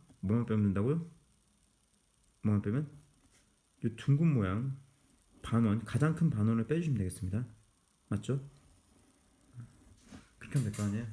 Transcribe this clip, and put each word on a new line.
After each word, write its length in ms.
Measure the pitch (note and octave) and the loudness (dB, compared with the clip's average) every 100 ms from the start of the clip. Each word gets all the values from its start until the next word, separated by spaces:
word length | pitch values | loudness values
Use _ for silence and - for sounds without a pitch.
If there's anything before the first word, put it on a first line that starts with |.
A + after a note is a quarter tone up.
| - - | -20 -8
뭐만 240 | F#2+ A2+ | 0 0
빼면 200 | A2+ A2 | 2 2
된다고요? 440 | G2+ G2 A2+ E3 E3 - _ _ _ _ _ _ _ _ _ _ _ _ | 4 2 2 0 -4 -16 _ _ _ _ _ _ _ _ _ _ _ _
뭐만 180 | G#2+ G#2 | 0 0
빼면? 300 | G2+ B2 D3 - - _ _ - _ _ _ _ | 0 -2 -4 -10 -20 _ _ -20 _ _ _ _
요 120 | A2+ G#2+ | -6 -4
둥근 380 | - C#3+ E3 | 2 4 4
모양 420 | C3+ F#2+ G2 C3 C3+ - _ _ _ _ - | 4 2 0 -2 -8 -14 _ _ _ _ -16
반원, 420 | - A2+ A2+ G2+ | -2 2 2 2
가장 300 | - A#2 D3+ | 0 0 2
큰 140 | D#3+ E3 | 2 0
반원을 380 | A2 G#2+ A2+ A2+ | 2 2 2 0
빼주시면 320 | D#3+ E3+ A#2 | -2 0 0
되겠습니다. 480 | F#2 - F#2+ G2+ B2 - _ _ _ _ _ | -2 -4 -4 -4 -6 -12 _ _ _ _ _
맞죠? 380 | G2+ - C3+ C#3 - - - _ _ _ _ _ _ _ B2 - - - - - - - _ | -6 -4 -6 -6 -20 -20 -20 _ _ _ _ _ _ _ -20 -20 -20 -20 -20 -20 -20 -20 _
그렇게 200 | - C#3+ | -6 -2
하면 140 | G#2+ | -2
될 40 | G#2 | -2
거 60 | |
아니에요? 240 | G#2 G#2 A#2 | -2 -2 -6